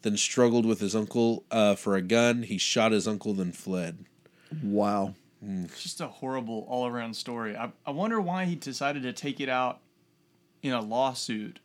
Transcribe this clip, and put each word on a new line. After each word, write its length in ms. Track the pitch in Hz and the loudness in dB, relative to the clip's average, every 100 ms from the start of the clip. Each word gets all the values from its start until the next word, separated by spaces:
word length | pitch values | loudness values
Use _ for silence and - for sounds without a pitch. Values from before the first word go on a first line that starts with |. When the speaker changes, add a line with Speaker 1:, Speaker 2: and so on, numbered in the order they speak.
Speaker 1:
then 140 | 113 104 | 0 0
struggled 480 | - - 120 117 113 | 0 6 6 6 4
with 140 | 110 | 2
his 140 | 101 | 2
uncle, 500 | 110 107 120 117 113 - | 0 0 2 2 2 -2
uh, 240 | 113 104 98 | 4 4 4
for 200 | - 98 | 2 0
a 60 | |
gun. 400 | 90 113 120 120 | 4 4 6 4
He 160 | 110 98 | -2 -2
shot 340 | - 127 110 | 0 4 4
his 160 | 107 107 | 4 2
uncle, 240 | 104 110 | -2 -2
then 200 | 98 90 | -2 -2
fled. 520 | 85 - 92 85 85 - _ _ _ _ 156 | -4 -4 -4 -4 -8 -18 _ _ _ _ -6
Speaker 2:
Wow. 520 | 113 101 101 104 98 101 _ _ | -2 0 2 2 -2 -6 _ _
Speaker 1:
Mm. 220 | 104 95 85 | -8 -6 -6
Speaker 3:
It's 160 | - | -8
just 180 | 175 - | -12 -8
a 60 | 185 | -10
horrible 580 | - 131 131 117 113 - | -8 -4 -4 -4 -6 -4
all-around 460 | 123 123 120 117 | -2 -2 -2 -6
story. 420 | 110 - 120 110 107 | -8 -8 -6 -4 -4
I, 160 | 113 - - | -8 -8 -8
I 40 | |
wonder 280 | 143 214 226 | -4 0 0
why 240 | 180 180 | 0 -2
he 120 | 185 165 | -2 -4
decided 480 | 143 127 139 143 | -6 -2 -2 -2
to 80 | 127 | -4
take 260 | 123 147 135 | -6 -6 -4
it 80 | 135 | 0
out 300 | 127 127 - _ _ _ _ _ _ _ _ | 2 0 -2 _ _ _ _ _ _ _ _
in 100 | 139 | -2
a 100 | 123 | -2
lawsuit 760 | 107 117 135 123 - 110 104 - | 0 2 2 0 -4 -4 -6 -12